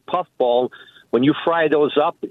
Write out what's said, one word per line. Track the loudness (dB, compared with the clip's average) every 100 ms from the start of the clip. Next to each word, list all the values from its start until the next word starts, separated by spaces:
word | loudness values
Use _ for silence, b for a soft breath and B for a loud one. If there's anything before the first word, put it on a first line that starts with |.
| -6
puffball. | -6 -6 -4 0 0 -2 B B B B
When | 0
you | 2 0
fry | -2 0 0
those | 2 2 0
up, | 0 -4 -14